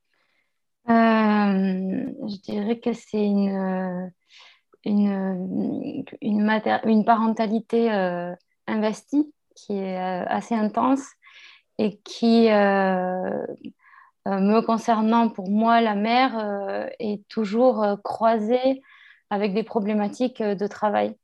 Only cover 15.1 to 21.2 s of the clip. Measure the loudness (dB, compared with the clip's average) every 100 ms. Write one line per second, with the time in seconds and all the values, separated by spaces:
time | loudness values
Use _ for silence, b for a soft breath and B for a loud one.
15.1 | 2 2 -2 -2 0 4 4 2 0 0
16.1 | 2 2 0 -4 -6 -6 -6 -8 -8 -6
17.1 | -6 -8 -6 -2 2 2 4 0 -2 -6
18.1 | 0 2 2 2 2 2 0 b b b
19.1 | b -6 -2 0 -2 -2 -4 0 0 -2
20.1 | -2 -4 -2 -4 -2 -4 -2 0 0 0
21.1 | -4